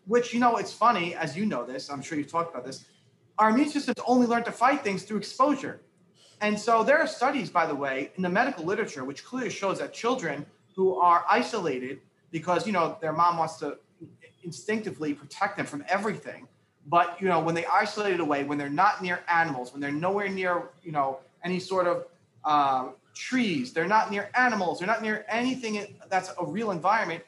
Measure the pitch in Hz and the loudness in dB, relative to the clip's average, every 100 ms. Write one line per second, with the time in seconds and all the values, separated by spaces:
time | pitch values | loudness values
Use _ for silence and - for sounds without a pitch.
0 | 190 240 240 233 247 220 - - 226 202 | 0 2 2 2 4 2 -2 2 4 4
1 | 170 156 156 151 214 131 120 131 - 139 | 0 -4 -6 -2 -2 -2 -4 -10 -10 -10
2 | - 151 143 165 165 127 131 131 - _ | -6 -6 -2 -2 -2 -6 -10 -14 -18 _
3 | _ _ _ - 220 233 294 285 269 - | _ _ _ 2 4 6 2 0 -2 -2
4 | - 247 240 233 214 - 247 285 208 190 | 4 4 6 2 -2 2 2 2 0 -4
5 | - 208 - - 285 277 123 - _ _ | -4 -6 -6 2 4 4 -4 -10 _ _
6 | _ _ _ _ 208 208 - 226 214 302 | _ _ _ _ -2 0 2 4 6 4
7 | 311 - 254 294 160 175 160 139 139 131 | 2 0 0 0 0 0 0 0 -2 -4
8 | 147 - 185 196 277 - 160 214 190 139 | -6 -4 0 2 2 0 -4 -2 -4 -6
9 | 131 143 - 254 220 - 196 170 139 - | -10 -10 -10 -6 -6 -4 -4 -4 -6 -4
10 | 233 254 165 143 - _ _ - 190 180 | -2 -2 -4 -6 -10 _ _ 0 0 4
11 | 175 170 - 220 247 220 165 127 127 143 | 6 6 4 2 2 -2 -2 -4 -6 -10
12 | _ _ _ 160 160 202 220 185 156 - | _ _ _ -6 0 0 2 0 0 -2
13 | 156 151 175 165 160 - 147 - _ _ | -4 2 2 2 -2 -4 -8 -8 _ _
14 | 165 - - _ 175 - - 220 202 147 | -20 -20 -20 _ -14 -10 -4 -4 -4 -4
15 | 151 143 139 - 202 - - 143 151 196 | -4 -6 -10 -6 -4 -4 -6 -8 -2 -2
16 | 214 165 123 85 - _ _ _ 143 170 | -2 -6 -10 -14 -18 _ _ _ 0 2
17 | 175 - 190 165 165 170 165 185 - 214 | 2 0 2 2 2 0 2 2 2 -2
18 | 208 175 156 143 143 147 143 151 202 202 | 0 0 0 0 0 -4 -2 2 2 2
19 | 185 180 - 170 160 131 123 139 143 147 | -4 -6 0 2 2 -2 -8 -6 -6 -2
20 | 180 202 196 190 185 170 - - 175 151 | 0 0 -2 -2 0 -2 -4 -14 -6 -2
21 | 135 131 - _ 175 180 - 190 175 175 | -2 -4 -12 _ -4 -4 -2 0 2 0
22 | - _ _ _ 151 147 139 131 135 - | -4 _ _ _ 2 4 4 2 -2 -10
23 | _ - - 254 220 147 120 160 170 214 | _ -14 -4 0 0 0 -2 -2 2 2
24 | - 202 202 247 254 220 175 151 190 220 | 2 -2 -2 2 2 2 0 -2 -2 -2
25 | 220 214 - 226 254 254 226 208 202 - | -2 -4 -2 -2 -2 -4 -4 -6 -8 -14
26 | - 190 180 - 160 185 220 175 180 220 | -4 -2 -2 -6 -4 -2 -2 0 2 2
27 | 180 165 | 0 -6